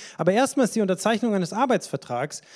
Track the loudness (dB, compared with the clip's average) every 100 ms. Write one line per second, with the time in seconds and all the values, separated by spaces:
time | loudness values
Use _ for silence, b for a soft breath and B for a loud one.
0 | B B 2 4 2 2 0 2 0 0
1 | 0 0 0 0 -2 0 2 2 0 -8
2 | -6 -6 -4 -8 B